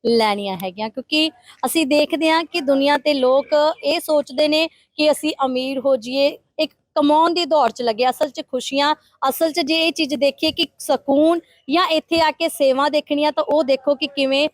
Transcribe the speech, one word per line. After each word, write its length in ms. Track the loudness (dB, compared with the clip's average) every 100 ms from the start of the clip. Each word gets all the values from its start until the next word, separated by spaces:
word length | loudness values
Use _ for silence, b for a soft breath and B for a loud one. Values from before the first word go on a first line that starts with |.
| 2
ਲੈਣੀਆਂ 500 | 2 2 -2 -6 -6
ਹੈਗੀਆਂ, 260 | -8 -8 -10
ਕਿਉਂਕਿ 400 | -10 -4 -2 -2 -4 B B
ਅਸੀਂ 220 | -4 -2 2
ਦੇਖਦੇ 420 | 2 2 0 2
ਹਾਂ 120 | 0
ਕਿ 180 | 0 -4
ਦੁਨੀਆ 360 | 0 0 2 0
ਤੇ 160 | 0
ਲੋਕ 340 | 0 2 2 2 2 2 0
ਇਹ 160 | -2 -2
ਸੋਚਦੇ 480 | 0 -2 -2 -2 0
ਨੇ 200 | 2 -2
ਕਿ 440 | _ _ -2 0
ਅਸੀਂ 220 | 0 -2 -4 -4
ਅਮੀਰ 340 | -2 -4 -2
ਹੋ 160 | 0 0
ਜਾਈਏ, 420 | -2 0 0 0 _ -6
ਇੱਕ 140 | -6 _ _ -2
ਕਮਾਉਣ 380 | 2 4 2
ਦੀ 120 | 0 0
ਦੌੜ 240 | 2 2
'ਚ 100 | 0
ਲੱਗੇ। 280 | -4 0 0
ਅਸਲ 200 | 0 -4
'ਚ 120 | -4
ਖੁਸ਼ੀਆਂ, 520 | -8 -6 -4 -2 0 -2 b b -4
ਅਸਲ 220 | 0 -2
'ਚ 80 | 0
ਜੇ 160 | -2 0
ਇਹ 100 | 0
ਚੀਜ਼ 220 | -2 -4 0
ਦੇਖੀਏ 360 | 0 0 -4
ਕਿ 160 | -2 -6 _
ਸਕੂਨ 600 | -4 -4 0 2 4 2 b b -4
ਜਾਂ 180 | -2 0
ਇੱਥੇ 340 | -2 0 0
ਆ 100 | 0
ਕੇ 180 | 0 -4
ਸੇਵਾ 380 | 0 2 2 0
ਦੇਖਣੀ 340 | 0 -2 -2
ਆ, 80 | 0
ਤਾਂ 120 | -2
ਉਹ 200 | 0 0
ਦੇਖੋ 320 | 0 0 0 -2
ਕਿ 120 | -2
ਕਿਵੇਂ 400 | -2 -2 0 -2